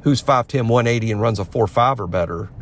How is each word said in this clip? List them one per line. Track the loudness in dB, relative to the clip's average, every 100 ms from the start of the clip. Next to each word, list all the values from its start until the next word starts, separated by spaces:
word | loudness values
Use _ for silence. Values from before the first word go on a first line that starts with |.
who's | 0 0
five | 2 0 2
ten, | -2 2
one | 2 2
eighty | 0 -2
and | -2
runs | 0 -2
a | -4
four | 0 0
five | 2 2 0
or | -4
better | -2 -2 -4 -10 -14